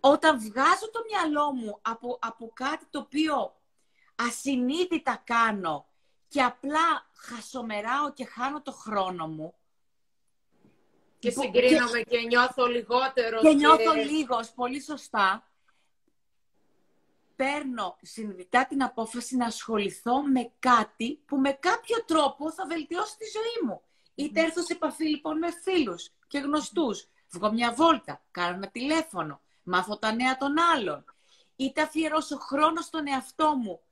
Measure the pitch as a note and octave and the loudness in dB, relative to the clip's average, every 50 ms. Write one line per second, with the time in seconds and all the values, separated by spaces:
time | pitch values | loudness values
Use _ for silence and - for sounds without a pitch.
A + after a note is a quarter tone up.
0 | - C#4 D4 D4 - D#4+ D4+ B3 G#3+ A3 G#3 B3 C4+ D#4+ F#4 G4 A4+ A4 - A#4 | 8 8 6 8 6 4 4 4 -2 -6 -2 2 4 4 4 2 0 -8 -8 -8
1 | A4+ A4 G#4+ F#4+ F4 D#4 D4 D4 D4 D4 C#4 B3+ A3+ G#3+ G#3 - _ - A#3 A3+ | -8 -4 -2 -2 0 0 0 0 0 0 -2 -4 -6 -8 -10 -8 _ -8 -8 -6
2 | - A#3+ B3 - - A3+ A3+ _ A#3 A3+ _ - B3 C#4 D#4 D#4 - _ - D4 | -8 -8 -8 -6 -8 -10 -10 _ -16 -18 _ -6 -6 -4 -4 -6 -10 _ -10 -10
3 | G#3+ _ - D4 D#4 D#4+ D4 B3+ G#3 - _ _ _ _ _ _ _ _ _ _ | -10 _ -2 -2 0 0 0 -2 -2 -4 _ _ _ _ _ _ _ _ _ _
4 | _ _ _ - A#3 A#3+ A#3 - - C4+ C#4 B3 B3 B3 C#4+ E4+ F4+ F4+ E4 D4+ | _ _ _ -4 -4 -4 -4 -4 -4 -2 0 0 0 0 0 0 0 0 0 -2
5 | - - B3 - _ - A#3 A3+ A#3 A3+ G#3+ G3 F3+ E3 D#3 C#3 - _ _ _ | -2 -2 -4 -4 _ -2 2 2 2 2 2 -2 -2 -4 -4 -4 -8 _ _ _
6 | _ _ _ _ _ _ - C#4 B3+ A#3+ - _ - C#4 D4 D#4 E4 E4+ D#4 - | _ _ _ _ _ _ 0 0 0 0 0 _ -8 -2 0 2 2 2 2 0
7 | - _ _ _ - - A#3+ A3+ G#3 - - C4 A#3 A3+ G#3+ G#3 G#3 A3+ B3+ C#4 | -4 _ _ _ -18 -16 -16 -14 -14 -12 -10 -10 -8 -6 -6 -6 -4 -2 -2 -2
8 | D4 C#4+ C#4+ - B3+ - - A3+ B3 C4+ D4 D4+ - C#4 - - - A3 G#3 G3+ | -2 -4 -6 -8 -12 -12 -8 -6 -6 -6 -6 -8 -10 -12 -14 -12 -10 -4 -2 -2
9 | F#3+ F#3 F#3 F3 D#3+ D#3+ D#3+ D#3 D#3 E3 - _ _ _ _ _ _ _ _ _ | -2 -2 -4 -6 -8 -8 -8 -10 -10 -12 -14 _ _ _ _ _ _ _ _ _
10 | _ _ _ _ _ _ _ _ _ _ _ _ _ _ _ _ _ _ _ _ | _ _ _ _ _ _ _ _ _ _ _ _ _ _ _ _ _ _ _ _
11 | _ _ _ _ - A#3+ A#3+ C4 C#4 A#3 F#3+ B3 B3 B3+ D#4 D#4 B3 A#3 A#3 A#3 | _ _ _ _ -4 -4 -2 -2 -4 2 2 4 6 6 6 6 4 2 -2 -4
12 | A3 - B3 A#3 A#3 A#3 A#3+ A#3+ B3 B3 B3 - B3 A#3+ A#3+ A#3+ A#3 - A#3+ B3 | -2 0 -2 -2 0 2 4 4 4 4 2 0 0 0 0 -2 -2 0 0 0
13 | C4 C4 C4 B3+ A#3 A3+ A3+ A3+ A3 D#4 D#4 C#4 D4 D4 D#4+ D#4 - E4 D#4+ D4+ | 0 2 0 -2 -2 0 0 6 8 8 8 8 8 8 8 8 8 2 2 2
14 | C#4+ C#4+ D4+ D#4 D4 A#3 B3+ A3+ A3+ - _ - B3 B3 C4 C#4+ C4 - D4+ B3+ | 2 0 0 -2 0 0 -2 -2 -4 -6 _ -6 -4 -4 -4 -6 -8 -10 -12 -12
15 | - - - A3+ G3 - G3 A3+ _ _ _ _ _ _ _ _ _ _ _ _ | -12 -6 0 2 2 2 2 0 _ _ _ _ _ _ _ _ _ _ _ _
16 | _ _ _ _ _ _ _ _ _ _ _ _ _ _ _ _ _ _ _ _ | _ _ _ _ _ _ _ _ _ _ _ _ _ _ _ _ _ _ _ _
17 | _ _ _ _ _ _ _ _ C4 C4+ C#4+ D4 D4 C4+ B3 A3+ G3+ F3+ - _ | _ _ _ _ _ _ _ _ -2 -2 -2 -2 -4 -6 -6 -4 -6 -6 -6 _
18 | - - - - A3 G#3 F#3+ F3+ F3+ _ - B3 C4 - D4 C#4 C4 - - - | -20 -18 -14 -12 -10 -10 -10 -12 -12 _ 2 2 2 4 0 -2 -2 -2 -2 -4
19 | A3+ A3 - A#3+ A#3+ - C4 B3+ A#3+ A#3 A3 - - - A3+ G3+ G3 F#3+ - - | -6 -4 -6 -8 -8 -4 -2 -2 -2 -2 -4 -8 -8 -4 -2 -2 -2 -2 -6 -6
20 | - A#3 A#3+ C4 D4 C#4+ C4 B3+ A#3 - _ _ - B3+ B3 B3+ - - _ _ | -2 0 0 0 2 2 2 2 0 -2 _ _ 2 4 4 4 4 0 _ _
21 | A3+ A#3 D4+ - _ _ - C#4 C4+ C#4 C4+ - - F4 G#4+ A4+ - - A#4 A#4 | -4 -4 -4 -8 _ _ 0 0 2 0 0 0 0 0 0 0 0 -2 -2 -2
22 | A#4 - E4 D#4 D4 C4+ C#4 - C#4+ D#4+ D#4+ - F#4+ C#4 E4 E4 D4 - E4 F4+ | -2 0 2 2 2 2 0 -2 -8 -8 -8 -8 -8 -6 -6 -6 -6 -6 -4 -6
23 | G#4 G#4+ - _ A4 G#4+ - G#4+ A4 A#4 A#4+ A#4+ F4+ A#3 F#3 - _ _ _ _ | -6 -6 -8 _ -16 -10 -6 -4 -4 -4 -4 -2 -4 -4 -4 -8 _ _ _ _
24 | _ _ _ - C#4+ D4+ G#3 D#4 E4 E4 E4 F4 E4 - E4+ E4+ D#4+ D4 - - | _ _ _ -8 -8 -4 0 0 0 0 0 -4 -4 -4 -4 -4 -4 -4 -4 -2
25 | D#4+ D#4 D4+ C#4+ _ D#4+ D#4 D#4 E4 E4+ E4 - - - F#4+ F4+ C#4+ G3+ F3+ - | -2 -2 -2 -2 _ -6 -4 -2 -4 -4 -6 -6 -4 0 0 2 0 0 -2 -10
26 | - - _ _ _ _ - C#4+ C4+ C#4 D4 D4+ C4 - - F4 D#4+ A#3+ G3 - | -14 -18 _ _ _ _ -6 -6 -2 0 -2 -2 -2 -2 -2 0 0 0 0 -4
27 | - _ _ _ _ _ - F3 - G#3+ G#3+ A#3 A#3+ A#3 A#3 A#3+ D#4+ E4 D#4+ B3 | -10 _ _ _ _ _ -12 -4 -2 -2 0 0 0 0 2 4 4 4 4 4
28 | - - C3+ - _ _ _ - F3 F3 F#3 F#3+ G3 F#3+ _ A#3 B3 C#4 D#4 E4 | 0 -10 -14 -14 _ _ _ -4 -4 -4 -2 -6 -8 -10 _ -6 -2 0 0 0
29 | D#4 D#4+ - F#3 D#3+ D3+ C#3+ - _ _ _ _ _ F3 F3 F3+ F#3+ G#3 G#3 G#3 | -2 -4 -6 -8 -6 -6 -8 -14 _ _ _ _ _ -2 0 0 0 -2 -6 -4
30 | - A3 A3 A#3 B3 C4 C4 C4 C4+ C#4 C#4+ D#4 E4+ E4+ E4 C#4+ G#3+ E3+ D3 C#3 | -2 -2 0 2 2 0 0 0 -2 0 2 4 4 4 4 2 0 -4 -6 -8
31 | - - _ _ _ _ _ _ _ _ _ _ C4+ C4+ C4+ D#4 D#4 D#4 - D#4 | -10 -20 _ _ _ _ _ _ _ _ _ _ -4 -4 0 0 -2 0 0 -2
32 | D#4+ D#4 D4+ D#4+ - - D4 C4+ - - C4+ C#4+ D4+ D#4+ D#4+ E4+ D#4+ - - E4 | -2 0 0 -2 -2 -2 -8 -10 -8 -4 0 2 2 2 2 0 -8 -6 -6 -6
33 | D4+ C#4+ C#4 C4 B3+ - - - D#4+ D4+ D4+ C4 A#3+ G3+ F3 - _ _ | -4 -2 -4 -4 -6 -8 -4 0 2 2 2 0 -4 -6 -8 -12 _ _